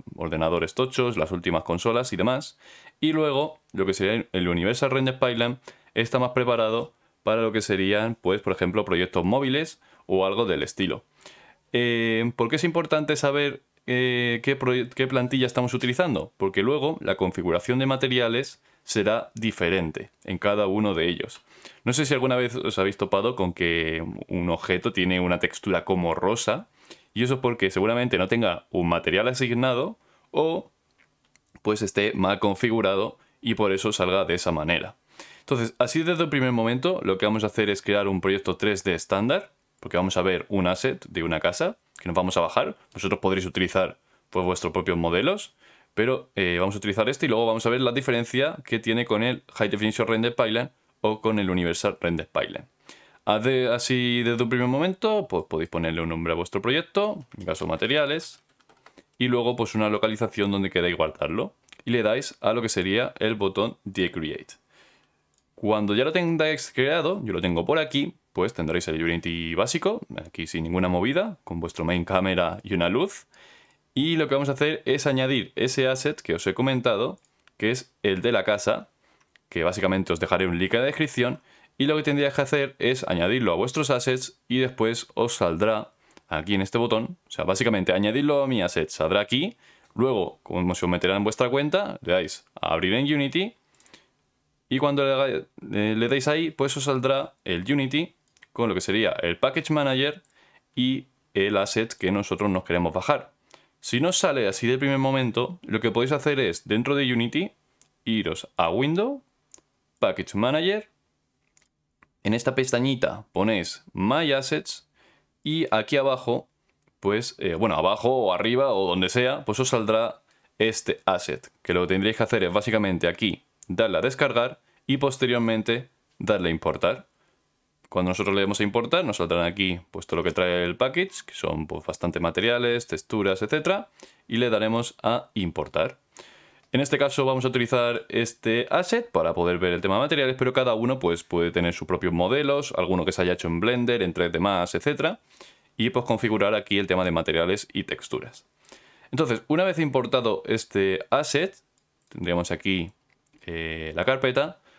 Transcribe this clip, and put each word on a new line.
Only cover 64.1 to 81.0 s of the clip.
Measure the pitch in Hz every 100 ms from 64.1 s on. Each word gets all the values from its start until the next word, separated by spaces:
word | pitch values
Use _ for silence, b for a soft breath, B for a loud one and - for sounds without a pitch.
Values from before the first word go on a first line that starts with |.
Create. | 90 78 - - - _ b b b b b b _ _
Cuando | - 104 107 101
ya | 104
lo | 139
tengáis | 170 170 165 156 151 -
creado, | - 135 165 156 196
yo | 110
lo | 87
tengo | 90 82
por | 82 156
aquí, | 156 143 151 - _
pues | - 98
tendréis | - 78 85 85
el | 80
Unity | 82 85 85 85 82
básico, | 82 117 175 185 226 - -
aquí | 82 - 82
sin | 85
ninguna | 80 90 92
movida, | 90 107 147 220 185
con | - 85
vuestro | 82 - 82
main | 87
camera | 82 95 95 90 85 98
y | 98
una | 95 85
luz. | 110 196 - - B B B B B _
Y | - 156 160
lo | 151
que |
vamos | 135 143
a |
hacer | 131 151 151
es | - 127 147
añadir | 131 131 135 95 -
ese | 127 131 131
asset | 131 147 151
que | -
os | 85 -
he |
comentado, | 92 131 131 120 104 131 190 _ _ _ _
que | 107
es | 127 - _
el | 104 95
de | 113
la | 110
casa, | 95 104 - - - _ b b b _ _
que | 87
básicamente | 82 95 92 95 90
os | 85
dejaré | 90 90 92
un | 87
link | 92
en | 117
la | 135
descripción, | -